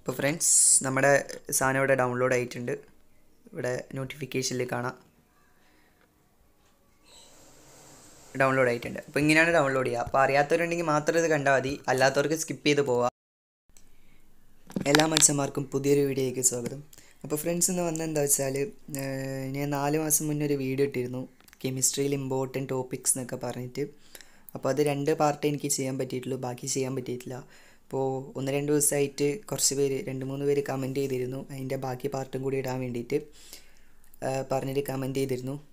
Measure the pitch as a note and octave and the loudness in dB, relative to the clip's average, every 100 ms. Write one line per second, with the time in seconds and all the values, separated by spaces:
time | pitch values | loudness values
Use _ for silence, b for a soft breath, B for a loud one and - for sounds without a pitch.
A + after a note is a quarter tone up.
0 | - C3 C#3 E3+ - - - - C3+ C3 | -6 -2 0 0 2 4 6 4 4 4
1 | C3+ C#3+ - - - D3 C3 C3+ C3+ C3+ | 6 6 4 -12 -4 0 2 2 4 4
2 | B2+ B2 B2+ B2+ B2 B2+ A#2+ C#3 - - | 4 2 2 2 0 -6 -6 -8 -10 -20
3 | - - _ _ - - B2 B2+ - C3+ | -20 -20 _ _ -16 -6 -4 -4 -6 -8
4 | C3 D3 C3 C3 B2+ B2+ B2 A#2+ B2 - | -8 -8 -6 -2 -2 -2 -2 -2 -4 -8
5 | - _ _ b b b b b b b | -20 _ _ b b b b b b b
6 | _ _ _ _ _ _ _ _ _ _ | _ _ _ _ _ _ _ _ _ _
7 | _ - - - - - - - - - | _ -20 -20 -20 -20 -20 -20 -20 -20 -20
8 | - - - C3 C3+ C3 B2 A#2+ A#2+ - | -20 -20 -14 -4 0 2 0 0 -6 -12
9 | - C#3 D3+ D#3 E3 E3+ C3+ C3+ B2+ A#2 | -6 -2 2 4 4 4 2 0 0 -2
10 | A#2+ C3+ C3+ C#3 C#3+ E3 E3+ E3+ E3+ D3+ | 0 2 4 4 2 2 0 -2 0 0
11 | D3+ E3 E3 D#3 C#3 C3+ C3 C#3+ - C3 | 2 2 2 2 4 2 2 -4 0 4
12 | C3 C3+ C#3+ D#3+ - C3 D3 C#3+ C#3 A#2+ | 4 4 0 0 -4 -2 2 4 4 2
13 | B2 _ _ _ _ _ _ - b b | 0 _ _ _ _ _ _ -20 b b
14 | b b b - - - - - C#3 D3 | b b b -20 -20 -20 -8 -4 4 6
15 | D#3 D#3 - C#3+ C#3 C#3+ C3+ C#3 C#3 C#3+ | 6 6 4 4 0 -2 -2 -2 4 4
16 | C#3 C3+ C3 B2 B2 B2 A#2+ C#3 D3 B | 4 2 -2 2 0 0 -6 -8 -14 B
17 | B B C#3 D3+ E3 F3 E3+ F3+ F3 D#3+ | B B -6 -4 -2 0 0 0 -2 -2
18 | D#3+ D3+ C#3+ - C3+ C3+ C#3 - - C#3 | -2 0 2 2 0 -2 -4 -6 -10 -8
19 | C3+ C3+ C3+ C3+ C3 C#3 C#3+ C#3+ C#3+ D3+ | -6 -6 -6 -6 -6 -4 -2 0 0 0
20 | D#3 D3 D#3 D3 D3 C#3+ C3 C3+ C3+ B2+ | 2 0 0 -2 0 0 0 0 0 0
21 | B2 B2+ B2+ - - - C3 C3 B2+ - | -4 -6 -10 -14 -20 -8 -6 0 0 0
22 | C#3 C#3 C3+ C3 C3 C3 C3 C3 B2+ B2+ | 0 0 -2 -2 -2 -4 -2 -4 -4 -4
23 | - C3+ B2 B2 B2 B2 B2 B2+ D3 - | -2 -2 -4 -6 -6 -6 -8 -6 -6 -8
24 | B B B B B C#3 C3+ C3+ D3 C#3 | B B B B B -4 -2 2 2 2
25 | C#3+ D#3 D3 C#3+ D3+ C#3+ C#3+ - C3 C3+ | 0 2 2 2 0 0 -2 -2 -2 -2
26 | C3 C3 B2+ C3 C3 A#2+ C#3 C3+ C3 C3+ | -4 -4 -4 -4 -6 -8 -4 -2 -2 -4
27 | B2 B2 B2 B2+ D3+ b b b - C3 | -4 -8 -8 -12 -14 b b b -8 -2
28 | C3+ C3 C#3 B2+ C3+ C#3+ D3 D3+ D3 C#3+ | -2 -2 -6 -6 -2 -2 2 2 4 2
29 | C#3 C#3 C#3+ C#3+ - C3+ - C3+ C#3 C3+ | 0 0 -2 -2 -6 0 0 2 0 0
30 | - C3 C3 C#3 C#3+ C#3+ C#3 C3+ C3+ C3+ | -4 -6 -6 -2 2 2 0 -4 -4 -2
31 | C#3 B2+ B2+ C3+ - C#3 C3 C3+ C3+ B2+ | -2 -2 -4 -6 -10 -10 -6 -4 -4 -4
32 | C#3 C3+ C3 C3 C3+ C3+ C3 B2+ B2+ A#2+ | -4 -4 -4 -4 -2 -2 -2 -4 -4 -6
33 | A#2+ D3 D3+ B B B B B B B | -2 -4 -4 B B B B B B B
34 | B - B2+ C3+ C3+ C3+ C3+ C3+ C#3+ C3+ | B -8 -4 -4 -2 -2 0 -2 -2 -4
35 | C3+ C3+ C3+ B2+ B2+ C#3+ - | -2 -2 0 -2 -4 -8 -12